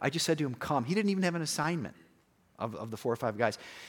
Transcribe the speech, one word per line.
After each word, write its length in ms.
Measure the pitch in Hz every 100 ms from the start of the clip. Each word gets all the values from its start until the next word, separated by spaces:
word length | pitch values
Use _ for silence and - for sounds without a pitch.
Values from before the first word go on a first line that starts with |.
I 100 | 139
just 140 | 160
said 140 | - 156
to 80 | 143
him, 80 |
"Come." 300 | 120 - 143
He 100 | 120
didn't 160 | 196 202
even 140 | 190
have 100 | 180
an 80 | 170
assignment 540 | 151 - 156 170 95 - - _ _ _ _ -
of, 160 | 113
of 160 | 82 113
the 60 | 110
four 160 | 123
or 40 | 117
five 220 | 120 104
guys. 180 | 113 - - -